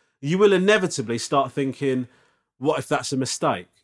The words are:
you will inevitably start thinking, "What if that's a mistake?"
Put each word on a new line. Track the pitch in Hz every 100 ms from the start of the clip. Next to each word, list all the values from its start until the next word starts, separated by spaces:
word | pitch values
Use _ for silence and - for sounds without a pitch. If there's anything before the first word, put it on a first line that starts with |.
| _ -
you | 139 185
will | 208
inevitably | 185 190 208 185 - 113 117
start | - 147 127
thinking, | 143 135 123 139 127 123 _ _ _ _ -
"What | 135 143
if | -
that's | 143 127
a | 131
mistake?" | 127 - 156 98 92 _